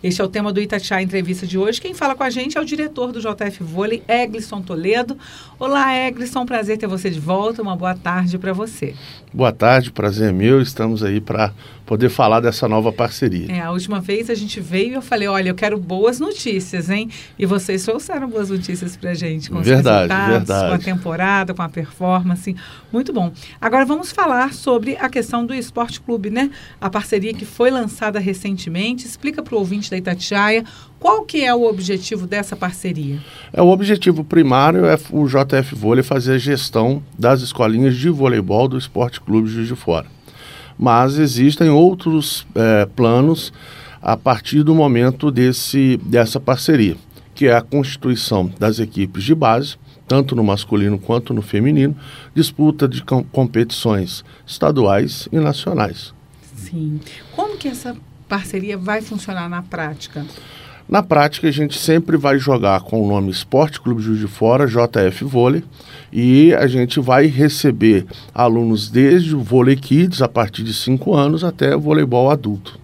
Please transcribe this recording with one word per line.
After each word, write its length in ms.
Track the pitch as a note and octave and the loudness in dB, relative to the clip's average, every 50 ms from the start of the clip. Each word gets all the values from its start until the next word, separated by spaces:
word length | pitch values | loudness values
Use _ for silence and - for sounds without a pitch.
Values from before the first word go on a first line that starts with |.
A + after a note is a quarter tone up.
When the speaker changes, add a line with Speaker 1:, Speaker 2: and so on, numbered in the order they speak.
| - | -2
Speaker 1:
Este 180 | F#3 F3+ - | -4 -2 -2
é 40 | G3+ | -4
o 40 | F#3 | -4
tema 240 | F#3 G#3+ G#3 G#3 G3 | -2 -4 -4 -2 -2
do 80 | G3 | -2
Itatiaia 420 | G#3 G#3 G#3+ G3+ F#3+ - G#3 F#3 F#3+ | -4 -2 -6 -6 -4 -4 -4 -2 -2
Entrevista 440 | F#3 F3+ G3 F3+ E3+ F#3+ F#3 F#3+ | -2 -4 -4 -4 -4 -6 -6 -6
de 100 | F3 F3 | -6 -4
hoje. 240 | F#3 G3 G#3+ A#3+ - | -2 -2 -2 -2 -4
Quem 140 | - F#4 F#4 | -8 -10 -8
fala 200 | - D#4+ C#4 C4 | -4 -4 -4 -2
com 80 | C4 C#4 | -2 -4
a 60 | B3+ | -4
gente 300 | A#3+ B3+ B3+ C#4 D4+ D#4 | -4 -6 -6 -6 -6 -6
é 20 | |
o 40 | D#4 | -6
diretor 440 | D#4 D4+ D4+ D4+ D4+ D4+ - B3 B3 | -6 -6 -6 -6 -8 -6 -6 -8 -6
do 120 | A#3 A#3 G#3+ | -6 -8 -8
J 240 | A3 G#3 - G#3 | -8 -6 -6 -6
F 180 | G3+ G3 - F3 | -8 -8 -8 -12
Vôlei, 380 | D#3+ D#3+ F3+ G3+ G#3+ A3+ A3+ - | -10 -6 -4 -4 -4 -4 -6 -2
Eglisson 540 | - A3+ A#3+ B3 A#3 G#3+ A3+ A3 - - G3+ | -2 0 0 0 -2 -6 -10 -10 -10 -10 -12
Toledo. 560 | F#3 F#3 F3+ D#3 E3 F#3 G#3+ A#3+ B3 A#3 C#4 - - - - - - - - - | -10 -8 -8 -6 -2 0 0 0 -2 -4 -8 -14 -14 -20 -20 -20 -20 -20 -14 -8
Olá, 380 | B3+ C4 C#4 C#4+ C#4 C4+ C4 | -4 -2 0 0 0 0 0
Eglisson, 480 | B3+ C4 C4 B3 A#3+ B3 B3 - C4+ B3 | -2 -2 -4 -6 -8 -10 -8 -6 -6 -6
prazer 320 | B3 B3+ A3+ G#3+ G3 G#3+ | -4 -4 -4 -2 -2 -4
ter 100 | G#3+ A3 | -4 -4
você 220 | G3+ F#3 F#3 F3+ G3 | -6 -6 -4 -6 -6
de 100 | F3 D#3 | -6 -6
volta. 440 | C#3+ D#3+ F3+ G3 G#3 A3 A#3 A3+ A3 | -4 -2 -2 0 0 -2 -4 -4 -6
Uma 120 | G3 F#3 | -6 -6
boa 200 | E3+ F3+ F#3 F3+ | -4 -4 -4 -6
tarde 420 | F3+ - F3 F3+ F#3 F3+ F3+ F3 | -4 -4 -4 -2 0 0 -2 -2
pra 160 | F3+ F#3 F#3+ F#3 | -2 -4 -4 -4
você. 420 | F#3 G#3+ A3+ A3 - - C#3 C3+ - - - - - - - - | -4 -6 -8 -8 -10 -10 -10 -10 -12 -18 -20 -20 -20 -20 -14 -2
Speaker 2:
Boa 200 | A#2+ B2+ A#2+ - | 0 0 0 2
tarde, 380 | - - A#2 B2 C3 B2+ - | 2 4 4 4 4 2 0
prazer 380 | - - G2+ G#2 G2 G#2+ A2 G#2+ | -4 -2 -2 -2 0 2 0 2
é 40 | F#2+ | 2
meu. 280 | F2+ G2 A2+ C3 C3+ | 2 4 4 6 4
Estamos 420 | C3 B2+ - - A2+ A2+ A2+ G#2+ G#2+ | 4 0 -2 -4 -4 -2 -2 -2 -2
aí 160 | G2+ G2 G#2 | -2 -2 -2
pra 360 | G2+ - - G#2 A2 G2 G#2 - - - - - - | -4 -4 -2 -2 -2 -2 -2 -8 -20 -20 -20 -20 -6
poder 240 | - A2+ G#2+ B2 B2 | -4 0 2 2 2
falar 300 | - - C3 A2 A2 A#2 | 2 4 4 4 4 4
dessa 280 | A#2+ A#2+ A2 - - A2+ | 2 0 0 0 -2 0
nova 240 | G#2+ A2 A2 A2+ G#2+ | 0 2 0 0 0
parceria. 580 | - A#2 A2+ - - C#3 A#2+ F2+ F2 F2 F2 | -2 -4 -4 -2 -2 -2 -2 -2 -2 -6 -4
Speaker 1:
É, 100 | F3+ F3+ E3+ | -6 -6 -6
a 80 | E3 | -4
última 280 | F3 F3+ F3+ F#3+ G#3 G3 | -6 -6 -6 -6 -6 -6
vez 300 | F3+ F#3 G3+ A3 A#3 A3+ | -4 -4 -4 -4 -4 -4
a 60 | A#3 | -6
gente 260 | G#3 G#3 G#3 - G#3+ | -6 -6 -8 -10 -10
veio 300 | F3+ D3 F3 F#3+ G3+ A#3+ | -8 -6 -2 -2 -2 -2
e 40 | B3+ | -4
eu 80 | C4+ B3+ | -8 -6
falei, 260 | - B3 A3 G#3 G3+ | -4 -4 -2 -2 -2
"Olha, 200 | G3 F#3+ F#3+ F3+ | -2 -2 -2 -2
eu 60 | F3+ | -4
quero 240 | F#3 A3 G#3 G#3 G#3+ | -2 -2 -2 -2 -4
boas 420 | F3+ E3 F#3 F#3 G#3 A#3 B3 B3 | -6 -6 -2 2 2 2 2 0
notícias, 680 | D4+ G4 G#4 - - B3 G#3 F#3+ F#3 - - F3+ E3 E3+ | -4 -6 -6 -6 -6 -4 -4 -4 -6 -6 -8 -6 -4 -2
hein?" 180 | F#3+ G#3 A3 A3+ - - - - - - | -4 -4 -4 -6 -12 -16 -20 -20 -8 -4
E 80 | G3+ | -2
vocês 360 | F3+ G3 G3 F#3 - G3 F#3+ F#3 | 0 0 -2 -2 -2 -4 -4 -2
trouxeram 460 | - A3 C4+ - - F#4 D4 C4+ B3+ | -4 -4 -4 -4 -6 -8 -6 -6 -6
boas 220 | A3+ A3 G3+ G3 | -6 -6 -4 -4
notícias 440 | G3 F#3+ F3+ - F3+ F3+ F3+ F3 F3+ - | -4 -6 -6 -6 -8 -8 -8 -10 -12 -10
pra 160 | - F3+ F3 | -8 -8 -6
gente, 340 | D#3+ F3 E3 D#3+ D#3+ D3+ - | -6 -6 -6 -6 -6 -8 -8
com 120 | - F2 | -6 -2
os 60 | E2+ | 2
Speaker 2:
Verdade, 460 | A2 C3 C3 C3+ C3 G#2+ G2+ F#2 E2+ F#2+ | 4 4 4 6 4 4 4 4 2 0
Speaker 1:
resultados, 360 | F#2+ G2 G#2+ A2+ A2+ A2 - | 0 2 2 2 0 2 0
Speaker 2:
verdade. 200 | G2 G2 - - | 0 0 2 0
Speaker 1:
com 60 | F3+ | 0
a 40 | F3 | -2
temporada, 760 | F3+ F#3+ F#3 F3+ - F3 E3 E3 F3+ F#3+ G3+ G3 F#3+ F3+ F3+ | -2 -4 -6 -4 -4 -6 -4 -2 -2 0 0 0 -2 -4 -6
com 80 | F3+ F3 | -8 -8
a 60 | E3 | -8
performance. 840 | - E3+ D#3+ - - - F3+ F3+ F#3 F#3 F3+ F#3 F3+ F3+ - G3 F#3 F#3 - - - - - - - | -6 -8 -10 -10 -10 -6 -2 0 0 0 2 0 -2 -2 -4 -8 -8 -8 -10 -20 -20 -20 -16 -6 -4
Muito 220 | A#3 C4+ - - | -4 -4 -2 -2
bom. 180 | A3+ F3+ E3+ - - - - - - | -2 -2 -2 -4 -10 -20 -20 -16 -6
Agora 280 | - A3+ A#3 C4 C4+ | -4 0 2 2 2
vamos 260 | B3 D4 D#4+ F4+ - - | 2 0 -4 -4 -8 -4
falar 400 | - F#4+ D#4+ C4 B3 B3+ C4+ C4 | -2 0 0 2 0 0 -2 -4
sobre 440 | - - C#4 B3 A#3 A3 B3+ C4+ - | -6 -2 0 0 0 0 -4 -6 -4
a 100 | - C4 | -4 -4
questão 380 | - C4 A3+ A3+ - A#3+ A#3 | -2 -4 -4 -2 -4 -4 -4
do 80 | A#3 C4+ | -4 -6
Esporte 460 | C4 A3 - - A#3+ A#3 A#3 - - | -8 -8 -8 -6 -6 -6 -6 -6 -14
Clube, 280 | - - A#3 A3+ F#3+ G#3 | -8 -6 -6 -4 -4 -4
né? 220 | G#3 A#3+ C4+ C#4 C#4 - - - - - | -2 -2 -2 -2 -4 -10 -20 -20 -18 -8
A 100 | - G3 | -8 -6
parceria 420 | F#3 G#3+ G#3 - - G3+ F#3+ A3 A3+ | -4 -4 -4 -2 -2 -2 -2 -4 -8
que 120 | - G#3 | -8 -12
foi 260 | - - - A#3+ B3 | -14 -2 2 2 2
lançada 480 | C4 B3+ A#3 G#3 - - - G#3+ G#3 G#3 | 2 0 -4 -6 -6 -6 -6 -4 -4 -2
recentemente. 880 | F#3+ F#3+ F#3+ F#3 - G3+ G3 F3+ - F3 E3 F3+ G3+ A3+ B3 B3 - | -2 -4 -4 -4 -6 -6 -6 -6 -6 -8 -4 -4 -2 -4 -4 -6 -8
Explica 360 | - - - - C#4+ D4+ D4+ C4 | -14 -16 -8 -8 -6 -6 -6 -10
pro 140 | - B3 | -4 -2
ouvinte 340 | A3 G3 F3+ G3 G#3 G#3 - | -2 -2 -2 -4 -6 -6 -6
da 60 | - | -8
Itatiaia 680 | F#3+ F3+ F#3 F3 F3+ - - G#3 G3+ G3+ G#3 G#3+ A3+ A#3 - - - - - - - | -6 -4 -4 -6 -6 -6 -4 0 0 2 2 2 0 -2 -4 -16 -20 -20 -20 -20 -2
qual 260 | - E4+ G#4+ A4 A4 | 2 2 2 2 0
que 200 | - - D#4 C#4 | -4 -4 -2 0
é 100 | B3 B3 | 2 2
o 80 | A#3+ A#3+ | 2 2
objetivo 640 | A3+ G#3+ F#3 F#3 F3+ G3+ F#3 F3+ - A3+ G3+ F3+ | 2 0 0 -4 -4 -4 -4 -4 -6 -8 -6 -6
dessa 300 | F3+ G3+ G#3 G3+ G3+ G#3 | -4 -4 -6 -6 -6 -8
parceria. 640 | - - F3+ F3+ - - F#3 E3+ D3+ D3+ C#3 C#3 D3 C#3+ - - - - - - | -6 -6 -6 -6 -6 -6 -6 -6 -4 -4 -6 -6 -8 -10 -14 -20 -20 -20 -8 2
Speaker 2:
É, 100 | - F3 | 4 6
o 60 | F3 | 6
objetivo 560 | F#3+ F#3+ G3+ G3 G#3+ G3 - F3+ F3 D#3 D#3 | 6 4 4 0 0 2 4 2 2 2 -2
primário 600 | - - E3 D#3+ C#3 C3 C3 C#3 D#3 E3 F#3 F3+ | 2 4 4 4 6 4 4 4 4 4 4 4
é 140 | E3 D#3 D3+ - - | 4 2 2 0 -4
o 160 | - D3+ D3 | 0 0 0
J 320 | C3+ C3 C#3 C3+ C#3 C#3 C3+ | 2 2 2 2 2 2 0
F 160 | C3+ C3+ C#3 | 0 -2 -6
Vôlei 280 | A#2+ G#2 G#2+ A#2 C3 C3 | -4 0 2 2 2 2
fazer 300 | C3+ C#3 C#3 A#2+ B2+ C3 | 2 -2 -2 0 0 0
a 60 | C3 | 0
gestão 640 | A#2+ C#3 C#3+ C3 - - - A#2+ A2 B2 C3+ D3 D3 - - | 0 0 -2 -2 -2 -2 0 0 2 2 0 -2 -6 -12 -8
das 240 | - G#2+ A#2+ C3+ C3 | 0 4 4 4 4
escolinhas 560 | B2+ A#2+ - - A#2+ A2 A2 A2+ C3 C3+ B2+ | 2 -6 -2 0 0 2 4 4 4 2 2
de 140 | B2 C3 E3+ | 2 0 0
voleibol 580 | E3+ C#3 C3+ C3 A#2+ A2+ G2 F#2 G2 G#2+ B2+ C#3 | 0 2 2 2 2 2 0 0 2 2 2 2
do 80 | C3 | 0
Esporte 440 | C3 C3 - - F#2 B2 B2 - - | -4 -8 -6 -4 -2 -2 -2 -4 -12
Clube 280 | - - G2+ A2 A2+ A2 | -6 0 0 2 2 0
Juiz 200 | A2 A2+ A2+ A2+ | -4 -6 -6 -6
de 80 | B2+ | -8
Fora. 300 | B2 - - E2+ D#2+ C2+ - - - _ - - - - - - - - - - | -8 -2 -2 -2 -2 -2 -8 -18 -20 _ -20 -20 -20 -20 -20 -20 -20 -20 -20 -8
Mas 420 | - C3 B2+ A2+ A#2 B2+ C3 C#3 D3 | -2 2 4 4 4 4 2 2 2
existem 520 | D#3 C#3+ A#2+ A#2 B2+ C#3+ D3+ - E3+ D#3+ | 0 0 2 4 4 4 4 4 4 4
outros, 760 | D3 D3 E3 F3+ F#3+ F3+ - E3 D#3+ D#3 C#3+ - - - - - - | 6 6 6 4 2 -2 -2 0 0 0 -2 -2 -8 -10 -12 -8 -2
é, 320 | - A2+ A2 A2 G#2 G#2 | 0 2 4 4 4 2
planos 680 | G2 - - B2 A2+ A2+ B2 C3+ D#3 E3 D#3 - - - - - - - - - - - - - | 0 0 0 2 4 4 4 4 4 2 0 -4 -14 -16 -18 -20 -20 -20 -20 -20 -20 -20 -8 -2
a 140 | - A2+ | -2 -2
partir 460 | A2+ - C3+ B2 G#2+ - - - D3+ D3+ | 0 2 0 0 0 -2 0 2 2 4
do 120 | D3 D#3+ | 4 4
momento 560 | D#3+ D#3 C#3+ B2+ A#2 A#2+ B2+ C3 C3+ - D3 | 4 4 4 4 4 2 2 0 0 -2 -2
desse, 680 | C3+ B2 B2 B2+ B2+ - - - - C#3 C3+ C3 B2+ - - | 2 2 2 2 2 0 -4 -2 0 2 4 4 2 0 -2
dessa 340 | - A#2 A#2+ A#2 A2+ - C3+ | 2 2 4 4 2 0 -4
parceria, 580 | C3+ - C3 B2+ - - D#3+ C3+ A2 F#2+ D#2+ - - - - - - - - | 0 0 -2 0 2 2 4 4 4 2 2 -4 -10 -20 -20 -20 -20 -20 -4
que 120 | - C#3 | 2 4
é 100 | C3 A#2 | 4 4
a 60 | A#2 A#2 | 4 2
constituição 880 | - C3+ D3 C#3 C3+ - - - B2+ B2 A2+ - - A2+ G2 F2+ F2 F#2 - | 2 -2 -2 -2 -2 -6 -6 -2 -2 -2 -2 -2 0 0 0 0 0 -2 0
das 200 | G#2 A2 G#2+ A2 | 0 0 0 0
equipes 460 | A2+ G#2+ - G2+ G2 F2+ F2+ F#2 G2 | -4 -4 -2 -4 -4 -4 -4 -6 2
de 100 | A#2+ D#3+ | 2 2
base, 420 | D#3+ D3 A2+ A2+ B2 C#3+ C#3+ - - - - - - _ | 4 4 2 2 2 0 -4 -10 -16 -20 -20 -20 -20 _
tanto 300 | - B2+ C3+ C3+ C3+ C3 | 0 2 2 2 2 0
no 80 | A#2+ A2+ | 2 2
masculino 540 | G2+ G2 G2 - - G#2+ G#2 G2+ G2+ G#2 F#2+ | 2 2 0 -2 -2 0 2 2 2 0 -2
quanto 360 | F#2+ - A#2 A#2 A2+ - B2 | -2 0 -2 -2 0 -2 -4
no 80 | A2 G2+ | -4 -4
feminino, 540 | - - G2+ A2+ C#3 D3+ D3 C3+ C#3+ D3+ C#3 - - - - - - - | -2 -2 0 2 2 4 4 2 2 0 -4 -10 -20 -20 -20 -20 -6 0
disputa 520 | D3+ D#3 - - - D3 D3+ D3+ D3 C#3+ | 0 0 0 0 2 2 2 2 2 0
de 160 | C3 B2 B2 - | 0 0 -4 -4
com-, 220 | - C3+ B2+ A#2+ | 0 0 0 0
competições 1000 | - - - C3 A#2+ - A2 A#2+ A#2 - - - A#2+ G#2+ G2 F#2 F2 - - - - - - _ | -2 0 0 0 2 2 0 0 0 -4 -4 -2 0 0 0 -2 -4 -8 -14 -16 -20 -20 -20 _
estaduais 840 | - - - - D3+ D3 C#3 A#2+ G2 G2 G2+ A#2 - - - - - - | -18 -6 -2 0 0 2 4 4 4 4 2 0 -2 -4 -10 -12 -4 -2
e 60 | D#3+ | 0
nacionais. 760 | D#3 D3 C#3+ - - F#3+ F#3 D3 G#2+ G2+ G#2+ - - - - - _ _ _ - - - - | 0 0 -2 -4 -4 -4 -2 -2 -2 -2 -4 -10 -16 -20 -20 -20 _ _ _ -20 -20 -20 -18
Speaker 1:
Sim. 460 | C3+ F#2+ - E3+ E3 D#3 D3+ D3+ D3+ - - - - - - - | -18 -16 -12 -10 -8 -6 -6 -6 -8 -10 -14 -20 -20 -20 -14 -8
Como 220 | - F#4 G#4+ G#4 | -6 -6 -6 -6
que 100 | - - | -6 -8
essa 300 | C#4+ B3 - - B3 A#3+ - - - - - - - | -8 -8 -8 -12 -12 -14 -14 -16 -20 -20 -20 -10 -6
parceria 500 | G#3 G3 F#3 - - F#3+ F#3 G3+ G3+ G3 | -6 -6 -6 -6 -8 -8 -6 -6 -8 -6
vai 240 | F3+ F#3+ G#3+ A3 A3 | -4 -4 -4 -4 -4
funcionar 460 | - G#3+ G#3 - - F#3+ F3+ E3+ E3+ | -6 -10 -10 -8 -8 -8 -8 -8 -6
na 140 | F3 F3 F3+ | -8 -8 -10
prática? 640 | F3+ - E3 D#3+ D#3 D3+ D3 - - - D3+ D3 D3+ - - - - - - - - - - - - | -8 -8 -8 -8 -8 -8 -12 -14 -14 -12 -12 -12 -12 -14 -18 -20 -20 -20 -20 -20 -20 -20 -20 -8 0
Speaker 2:
Na 140 | G3 G3+ F#3 | 0 0 2
prática, 440 | - E3 D3 C#3+ D3 - - - | 4 4 4 4 2 0 0 -2
a 40 | D#3+ | 0
gente 280 | C#3 C#3+ D3+ C#3+ - - | 0 0 -2 -2 -4 -4
sempre 380 | - - D#3+ E3 E3+ - E3 | 0 2 2 2 2 2 0
vai 220 | D#3 C#3 C#3 C3+ C#3 | 2 2 2 2 2
jogar 420 | C3 C#3 C3+ A#2+ - G2 G2 F#2+ | 2 2 2 2 4 4 2 2
com 220 | F#2 - - A2+ G#2+ | 0 -2 -2 0 0
o 40 | |
nome 240 | G2+ G#2 G2+ G2 F#2+ | 2 2 0 0 -2
Esporte 480 | F#2 F2+ - - - C3 D#3 D3+ D3 - | -4 -6 -6 0 2 2 2 2 0 -6
Clube 220 | - B2 B2 A2+ | -4 -4 -2 -2
Juiz 180 | G#2+ A2 A2 G#2+ | 0 -2 -2 -2
de 80 | G#2+ | -2
Fora, 400 | G2+ - - A2 A2 A#2+ C3 D3 | -6 -4 0 2 4 4 4 2
J 340 | C3 A2 A#2+ A#2+ A#2 - A2 G2 F#2 | 2 2 2 2 2 2 2 2 2
F 140 | F#2 - - | 0 -2 -8
Vôlei, 400 | C#3 C3+ A#2+ A#2+ B2 C#3 E3 E3+ - - - - - - - - - | -2 2 2 4 4 2 0 -2 -8 -18 -20 -20 -20 -20 -20 -20 -8
e 440 | - - A#2+ B2 B2+ C3+ D3+ E3+ F3 | -4 0 4 6 8 8 8 8 6
a 120 | - - | 6 2
gente 320 | C3+ B2 B2+ B2 B2 - D#3 | 2 2 2 0 0 0 -2
vai 280 | C3+ B2 B2+ C3+ C#3+ | 2 4 4 6 6
receber 800 | D#3+ C3+ B2+ D3 D3+ C#3 - - D3 B2 G#2+ G#2+ A2+ G#2+ F#2+ F2+ - - - - - - | 4 4 4 2 2 2 2 0 0 2 4 6 6 6 6 2 -2 -14 -20 -20 -14 -2
alunos 540 | - B2 A#2+ A2+ A#2 A#2 A2+ A2+ G#2 G#2 G#2+ | 2 2 4 4 2 2 2 0 0 -2 -2
desde 480 | G#2+ A#2+ C3+ C#3 D#3+ F3+ E3+ D#3+ D#3 | 2 4 6 6 6 4 4 2 -2
o 40 | C#3+ | -2
Vôlei 360 | A#2+ G2 A#2+ C3 B2 C3 C#3 | -2 2 4 4 6 6 4
Kids, 460 | C3+ C3+ - C#3 D3 F3 F#3 F3 - C3 | 2 2 2 4 4 4 2 2 0 -2
a 60 | A#2 | 0
partir 340 | - A#2 A2+ G#2 - - A2 | 0 0 -2 -2 -4 -8 -8
de 100 | A2+ G#2+ | -6 -6
cinco 420 | - - B2 C3 C3 - - G#3 | -6 -2 -2 -2 0 0 0 2
anos, 300 | D3 C#3 C#3+ D#3 D#3+ F3 | 2 2 2 0 0 -2
até 320 | F3 F3 - C#3 C3+ C#3+ | -4 -2 0 0 2 2
voleibol 540 | D3 D3+ D3+ D#3 D#3 D3 C3 A#2+ B2 B2+ C3+ | 0 2 2 2 2 2 2 2 2 4 4
adulto 500 | D3 C#3+ - G#2+ G#2 G2 - - - - | 2 0 -2 -4 -6 -6 -8 -16 -20 -20